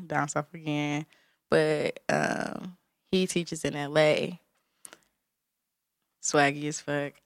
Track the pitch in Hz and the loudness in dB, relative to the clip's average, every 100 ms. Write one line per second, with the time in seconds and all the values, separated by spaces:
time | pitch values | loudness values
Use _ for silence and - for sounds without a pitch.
0 | 165 147 147 151 147 165 156 147 147 147 | -4 -2 -2 -2 -4 -8 -4 -2 -2 -4
1 | 156 _ _ _ - 160 156 151 - - | -6 _ _ _ 2 4 4 2 -2 -4
2 | - 147 - - - - 185 180 _ _ | -2 0 0 -2 -4 -8 -12 -16 _ _
3 | - 185 185 175 170 160 143 147 143 156 | -2 0 0 -2 -4 -6 -4 -4 0 4
4 | 151 - - 180 _ _ _ _ - - | 4 4 0 -8 _ _ _ _ -20 -20
5 | _ _ _ _ _ _ _ _ _ _ | _ _ _ _ _ _ _ _ _ _
6 | _ _ - 151 143 147 147 - - 143 | _ _ 0 4 4 2 -6 -6 -4 -4
7 | 143 - | -4 4